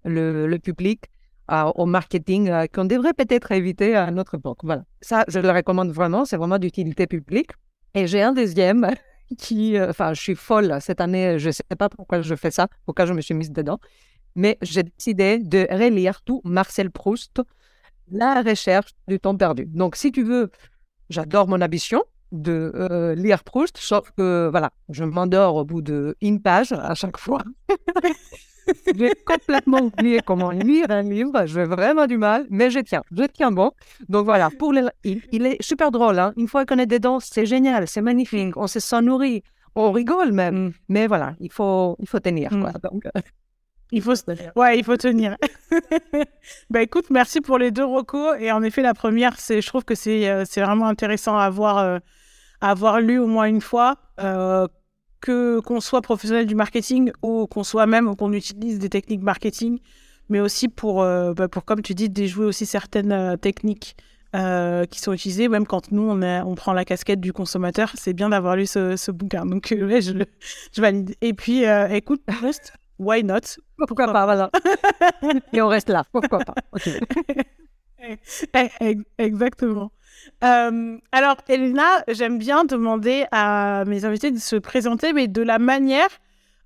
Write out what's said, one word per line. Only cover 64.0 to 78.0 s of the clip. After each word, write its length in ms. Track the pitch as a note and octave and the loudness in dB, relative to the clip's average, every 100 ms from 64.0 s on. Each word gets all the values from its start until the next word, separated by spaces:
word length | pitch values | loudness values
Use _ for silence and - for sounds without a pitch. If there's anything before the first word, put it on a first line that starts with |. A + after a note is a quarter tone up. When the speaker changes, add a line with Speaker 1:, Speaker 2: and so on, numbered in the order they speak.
| _ _ _ F#3+ | _ _ _ -4
Speaker 2:
euh, 480 | F#3 F3+ F3 F3 | -2 0 0 -2
qui 160 | F3 - | -2 -4
sont 120 | G#3 | -6
utilisées, 360 | F#3 G3 F#3 A#3+ | -4 -4 0 0
même 180 | G#3+ G#3 | 2 0
quand 240 | F#3 - | -4 -2
nous, 120 | G3+ A3 | -2 0
on 120 | G3 | 0
est, 180 | F3+ F3+ | 0 -2
on 120 | F#3 | -4
prend 180 | F3+ G3 | -4 -2
la 120 | F#3 | -2
casquette 360 | F3+ F3+ - G3 | -2 -4 -2 -2
du 120 | F3+ | -4
consommateur. 580 | - F3+ F3+ F3+ F#3+ A3 | -6 -6 -4 -2 -2 -4
C'est 180 | - F#3+ | -4 -6
bien 160 | F3 G#3 | -2 0
d'avoir 260 | G3+ F3+ | 0 2
lu 120 | F#3 G3 | 0 0
ce, 300 | G3+ F#3 F#3 | -2 -2 -2
ce 140 | - | -6
bouquin. 340 | F3 G3 F#3 F3+ | -8 -6 -4 -4
Donc, 260 | F#3+ - | -4 -2
euh, 160 | G#3+ G3 | -2 2
ouais, 140 | A#3+ | 2
je, 100 | F#3 G3 - _ - - - | 2 -2 -4 _ -20 -18 -10
je 80 | G#3+ | 0
valide. 340 | G#3+ G3+ F#3+ - | 2 2 -2 -4
Et 120 | A#3 | -4
puis, 300 | G3 - B3+ A3 | -2 0 2 4
euh, 220 | G#3 G3 | 4 2
écoute, 340 | G#3+ - C#4+ - | 0 -2 -4 -4
Proust, 460 | A3+ B3 D4+ - - _ - | -4 -4 -6 -12 -20 _ -6
why 240 | F#3+ A3+ | 0 0
not ? 160 | G3+ G#3 - - _ - | 2 -2 -4 -14 _ -6
Speaker 1:
Pourquoi 300 | D4+ A3+ A#3 | -4 0 2
Speaker 2:
Pourquoi 60 | |
Speaker 1:
pas, 120 | G#3 | 2
voilà. 260 | G3+ G3 F#3+ | 4 2 2
Speaker 2:
<laughs> 1000 | - F4+ G4 G4+ G4 F4 - C#4+ C4+ - | 2 2 2 2 4 2 2 0 0 0
Speaker 1:
Et 80 | A3+ | 0
on 60 | A3 | 2
reste 200 | G#3+ - | 2 2
là, 160 | F3 - | 0 0
pourquoi 260 | A#3+ G3 G3 | -2 0 -2
pas ? 140 | - - - | -2 -8 -8
Ok. 160 | - E3 - A#3 D4 C#4+ C4+ - _ D#4+ _ _ _ | -6 -6 -6 -4 -4 -4 -6 -6 _ _ _ _ _